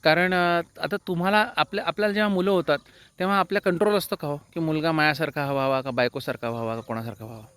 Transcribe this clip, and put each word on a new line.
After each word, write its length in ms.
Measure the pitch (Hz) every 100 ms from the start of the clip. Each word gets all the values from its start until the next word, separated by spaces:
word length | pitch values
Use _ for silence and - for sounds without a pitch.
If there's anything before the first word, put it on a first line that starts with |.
कारण, 300 | 160 160 185
अ, 280 | 185 175 170 170 -
आता 140 | - 202 -
तुम्हाला 420 | 170 180 214 233 -
आपल्या, 260 | 151 196 -
आपल्याला 260 | 165 208
जेव्हा 200 | 202 208
मुलं 180 | 190 185
होतात 280 | 190 160 143 - - - _
तेव्हा 180 | 185 196
आपल्या 240 | 180 196
कंट्रोल 340 | 196 170 208 208
असतं 200 | - 196
का 120 | 147
हो, 100 | 147
की 220 | - -
मुलगा 320 | 160 156 160
मायासारखा 600 | 160 151 143 156 151 143
व्हावा 300 | 139 135 131
का 100 | 135
बायकोसारखा 580 | 123 123 139 131 120 117
व्हावा 260 | 117 113 113
का 60 |
कोणासारखा 440 | 117 113 113 104 113
व्हावा? 180 | 113 110